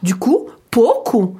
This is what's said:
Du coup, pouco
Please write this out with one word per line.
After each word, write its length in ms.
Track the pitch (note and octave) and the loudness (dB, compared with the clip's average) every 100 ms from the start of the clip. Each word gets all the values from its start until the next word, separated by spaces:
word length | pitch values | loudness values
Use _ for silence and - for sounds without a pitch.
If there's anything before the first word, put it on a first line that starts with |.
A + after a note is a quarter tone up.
Du 120 | F3 | -4
coup, 340 | F#3 - D4+ - - _ | -2 0 0 -2 -20 _
pouco 680 | - A#3 C5+ - A#3 F#3 | 2 2 2 0 0 -2